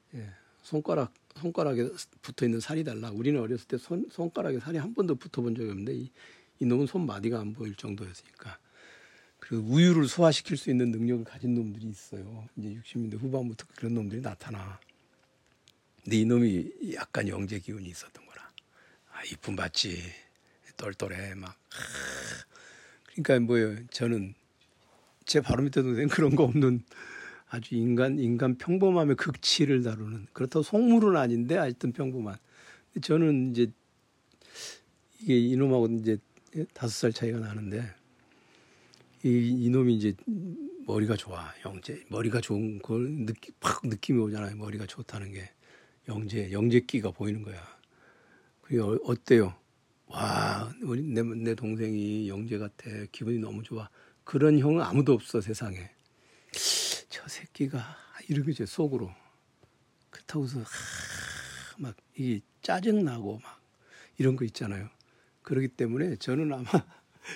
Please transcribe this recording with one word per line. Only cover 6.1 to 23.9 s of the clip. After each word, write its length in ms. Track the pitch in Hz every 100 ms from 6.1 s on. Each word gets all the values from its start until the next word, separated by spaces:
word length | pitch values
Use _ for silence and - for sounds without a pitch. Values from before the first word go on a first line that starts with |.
| - - - _ -
이 40 | 123
놈은 200 | 123 139
손마디가 540 | 185 147 101 110 117
안 120 | 104
보일 220 | 117 110
정도였으니까. 840 | 98 110 98 95 92 - - 110 - _ _ - - - _ _ _
그리고 260 | - 117
우유를 440 | 107 143 180 165 135
소화시킬 480 | - 165 147 - 147
수 120 | -
있는 200 | 127 120
능력을 340 | 110 117 120
가진 300 | 113 - 123
놈들이 320 | 120 110 104 110
있어요. 640 | 101 - 101 98 113 110 -
이제 160 | 104
육십 240 | 113 - 123
년대 180 | 113 107
후반부터 500 | 131 131 120 110 - -
그런 180 | 117
놈들이 260 | 117 101 110
나타나. 580 | 127 98 - 104 98 95 _ _ _ _ _ _ _ _ _ _ _ _
근데 140 | - 110
이 60 |
놈이 680 | 113 120 117 90 - - 202
약간 340 | - - - 101
영재 300 | 92 98 107
기운이 300 | 104 104 90
있었던 380 | 87 - - -
거라. 240 | - - - - _ _ _ _
아, 120 | -
이쁨 320 | - 80 - 95
받지. 460 | 87 - 98 87 87 - - _ _ _ - -
똘똘해, 580 | 107 95 98 92 98
막. 220 | 95 92 - _ - - - - - - - - - - - - _ _
그러니까 340 | - 147 127
뭐예요? 460 | 117 117 110 104
저는 460 | 120